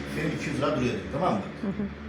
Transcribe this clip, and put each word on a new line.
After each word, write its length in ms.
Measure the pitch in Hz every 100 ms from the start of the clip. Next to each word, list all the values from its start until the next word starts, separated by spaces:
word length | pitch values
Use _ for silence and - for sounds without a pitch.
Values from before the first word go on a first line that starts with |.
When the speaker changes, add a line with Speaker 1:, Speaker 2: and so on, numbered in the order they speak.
| 143 -
Speaker 1:
benim 200 | 160 151
iki 120 | -
yüz 80 | 127
lira 100 | 143
duruyor," 260 | 127 123
diyorum, 160 | 101 90
tamam 200 | 139 175
mı? 80 | 160 - -
Speaker 2:
Hı 60 | 202
hı. 200 | 196 202 -